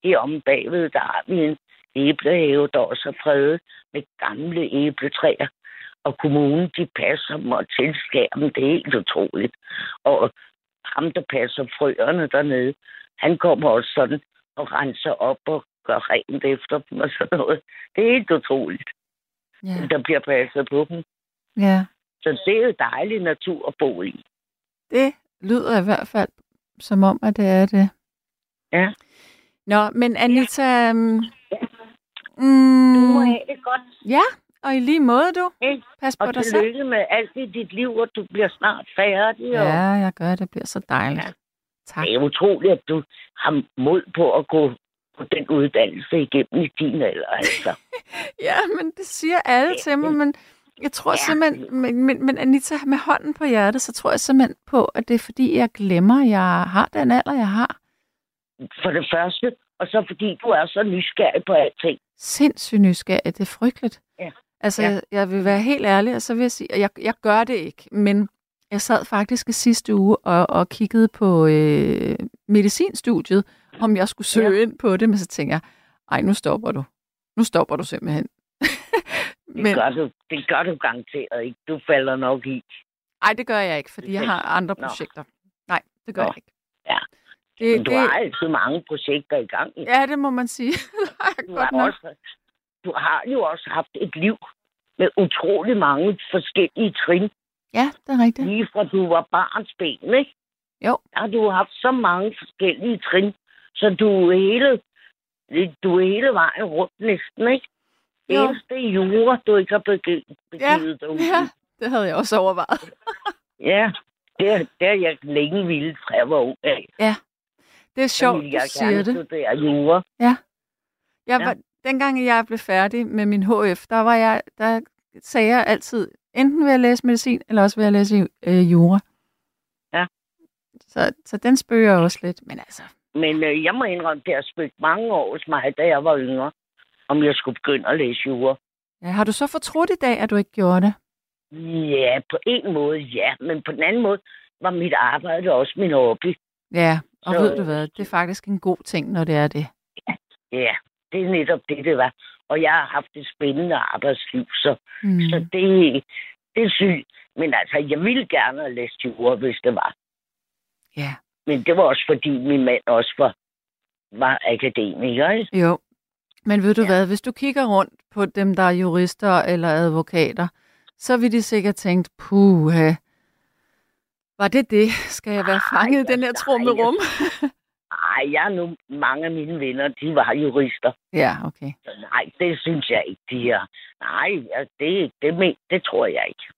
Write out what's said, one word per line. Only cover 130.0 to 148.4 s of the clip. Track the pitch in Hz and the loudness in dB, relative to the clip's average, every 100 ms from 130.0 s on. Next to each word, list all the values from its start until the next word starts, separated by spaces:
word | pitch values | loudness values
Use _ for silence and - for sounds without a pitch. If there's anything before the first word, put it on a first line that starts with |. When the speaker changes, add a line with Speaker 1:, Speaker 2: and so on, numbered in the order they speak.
| 180 _ _ _ 320 _ _ _ | -4 _ _ _ _ _ _ _
Speaker 2:
Så, | _ - - - | _ -2 -2 -2
så | - 208 | -10 -4
den | 240 262 | 2 2
spøger | - 233 220 | 2 4 6
jeg | 185 | 6
også | 170 - | 4 0
lidt, | 180 180 - | -8 -8 -12
men | 127 | -18
altså. | - - - _ _ | -16 -20 -20 _ _
Speaker 1:
Men, | 151 160 156 | -2 0 0
øh, | 156 151 | 0 0
jeg | 160 | -2
må | 220 | -2
indrømme, | 247 175 165 151 - | -4 -4 -4 -6 -4
det | |
har | 139 139 | -4 -4
spøgt | - 151 _ | -8 -10 _
mange | 156 175 233 | 0 0 0
år | 190 120 | -2 -2
hos | 147 - | -6 -4
mig, | 151 131 139 | -2 -2 0
da | 165 | 2
jeg | 147 | 2
var | 151 147 | 2 0
yngre, | 131 131 135 - _ _ _ _ _ | 0 -4 -6 -8 _ _ _ _ _
om | 147 | 2
jeg | 147 | 2
skulle | 139 - | 0 -4
begynde | 120 - 139 - | -6 -2 -2 0
at | 151 | 0
læse | 135 120 135 | 0 -4 -6
jura. | 127 131 135 _ _ _ _ | -2 -2 -2 _ _ _ _
Speaker 2:
Ja, | 175 | -6
har | 190 | -2
du | 214 | 0
så | 214 285 | 0 -4
fortrudt | 320 - 311 349 | -4 -6 -2 0
i | 359 | 0
dag, | 262 233 | 0 0
at | 220 | 0
du | 208 | 0
ikke | 202 | -2
gjorde | - 185 180 196 | 0 2 4 4
det? | 202 _ _ _ _ _ 151 165 165 156 | 0 _ _ _ _ _ -14 -8 -4 0
Speaker 1:
Ja, | 143 131 131 - | 2 2 0 -4
på | 160 - | -4 -2
en | 247 202 | -2 -2
måde, | 156 143 156 | -2 -2 -2
ja. | 139 117 113 135 | -6 -4 -4 -4
Men | 147 156 | -8 -8
på | - | -8
den | 156 | -4
anden | 160 226 | -2 0
måde | 220 196 _ - _ _ | 0 -2 _ -20 _ _
var | 180 | -4
mit | 180 170 | -2 -2
arbejde | - 120 143 170 165 180 | 2 2 0 -2 -4 0
også | 135 139 - | 2 0 -2
min | 190 | 0
hobby. | 143 123 113 175 175 _ _ _ | 4 2 2 -4 -6 _ _ _
Speaker 2:
Ja, | 170 170 160 - _ - | 0 2 2 -4 _ -4
og | |
Speaker 1:
Så | 175 | 2
Speaker 2:
ved | 202 - | 2 0
du | |
hvad, | 175 151 151 | -4 -4 -6
det | - 202 | -10 -4
er | |
faktisk | 180 175 196 | -2 -2 -6